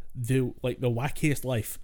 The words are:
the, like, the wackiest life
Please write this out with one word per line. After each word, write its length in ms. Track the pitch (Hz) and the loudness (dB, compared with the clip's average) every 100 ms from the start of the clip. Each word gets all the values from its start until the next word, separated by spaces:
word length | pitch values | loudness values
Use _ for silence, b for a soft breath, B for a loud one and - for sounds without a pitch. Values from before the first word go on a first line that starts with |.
| - 127 | -6 -4
the, 380 | 117 131 123 - | 2 2 2 -2
like, 160 | 127 - | -4 0
the 100 | 127 | 2
wackiest 540 | 120 147 - 156 135 127 | 2 0 2 2 2 0
life 320 | 120 - - | -2 -2 -8